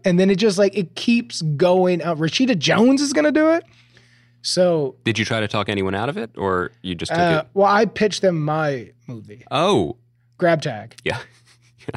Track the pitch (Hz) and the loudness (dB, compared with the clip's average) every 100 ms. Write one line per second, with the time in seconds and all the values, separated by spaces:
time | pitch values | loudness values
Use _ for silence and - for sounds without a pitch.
0 | 196 175 190 190 220 185 196 196 170 - | 2 4 4 4 2 2 0 0 -6 -4
1 | - 233 240 - 160 139 175 185 180 175 | 0 0 -2 -6 -4 0 2 4 2 0
2 | 156 156 160 - 262 190 - 165 247 277 | -2 -2 -2 0 0 0 2 4 4 4
3 | 277 269 302 294 311 330 - _ _ _ | 0 0 2 4 2 2 -2 _ _ _
4 | _ _ _ _ - 175 180 160 135 - | _ _ _ _ -4 0 2 2 -2 -4
5 | 113 110 110 113 104 110 101 101 95 98 | -4 -2 -2 -2 -2 -2 -2 -2 -2 -2
6 | 120 196 - - 98 92 87 _ 92 85 | -4 -6 -8 -6 -2 -2 -4 _ -10 -8
7 | 101 165 175 160 - 196 196 202 220 - | -4 0 0 0 -2 0 2 2 0 0
8 | 214 - 190 165 151 156 151 135 107 _ | -2 0 0 0 -2 -2 -4 -6 -10 _
9 | - 113 104 107 - 135 180 156 78 - | -18 -16 -16 -20 -6 -2 0 0 0 -6
10 | _ _ _ - 170 165 151 107 - - | _ _ _ -2 0 0 -2 -10 -14 -10
11 | - - - _ _ _ _ _ - | -6 -6 -10 _ _ _ _ _ -14